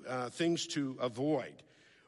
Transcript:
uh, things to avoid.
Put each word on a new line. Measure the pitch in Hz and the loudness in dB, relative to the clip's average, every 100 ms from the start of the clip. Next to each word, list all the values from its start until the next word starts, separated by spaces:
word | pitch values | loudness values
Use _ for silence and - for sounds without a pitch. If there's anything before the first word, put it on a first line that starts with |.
| 101 | -2
uh, | 127 123 | -4 -4
things | - 170 170 - | 2 2 2 0
to | - 135 131 | 0 -2 0
avoid. | 123 113 147 147 87 - - - - - | -2 0 2 2 0 -10 -20 -20 -20 -20